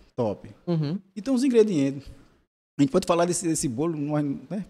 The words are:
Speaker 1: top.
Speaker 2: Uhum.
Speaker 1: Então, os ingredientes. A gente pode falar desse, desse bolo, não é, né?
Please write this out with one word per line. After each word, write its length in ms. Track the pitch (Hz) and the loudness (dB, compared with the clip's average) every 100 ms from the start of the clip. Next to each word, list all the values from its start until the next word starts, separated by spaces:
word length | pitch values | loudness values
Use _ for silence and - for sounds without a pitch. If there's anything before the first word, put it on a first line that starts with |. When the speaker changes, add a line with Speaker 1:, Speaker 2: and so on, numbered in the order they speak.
| - - | -12 -4
Speaker 1:
top. 340 | 113 95 - - - | -4 -4 -10 -10 -4
Speaker 2:
Uhum. 320 | 165 147 190 - - | -2 -2 -4 -10 -10
Speaker 1:
Então, 180 | 202 | -2
os 100 | 254 | 0
ingredientes. 640 | 277 240 214 165 139 139 - - - _ _ _ _ - | 4 4 4 4 0 -2 -12 -20 -20 _ _ _ _ 0
A 40 | |
gente 100 | 139 | 2
pode 140 | 180 - | 2 2
falar 180 | 170 175 | 2 2
desse, 220 | 170 170 | 0 -2
desse 200 | 160 156 | -2 -2
bolo, 300 | 117 165 156 | -2 -4 -2
não 200 | 143 151 | -2 -2
é, 40 | |
né? 420 | 147 120 - 196 185 | -2 -6 -8 -10 -8